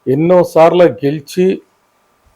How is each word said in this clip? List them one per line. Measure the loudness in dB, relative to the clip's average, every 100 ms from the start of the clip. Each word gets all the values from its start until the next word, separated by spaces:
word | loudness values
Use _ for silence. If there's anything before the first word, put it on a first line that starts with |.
| -6
ఎన్నోసార్లు | -2 2 2 2 2 2 4
గెలిచి, | 0 0 -6 -6 -10 -6 -4 -6 _ _ _ _ _ _ _